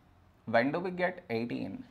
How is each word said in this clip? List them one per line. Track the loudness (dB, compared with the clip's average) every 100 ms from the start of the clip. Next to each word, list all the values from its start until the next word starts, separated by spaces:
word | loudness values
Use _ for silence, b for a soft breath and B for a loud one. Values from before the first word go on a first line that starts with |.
| -20 -20 -20 _ 2
When | 4 4
do | 2
we | -2
get | 0 -2 -2 -4
eighteen | -2 -2 -4 -6 -8 -14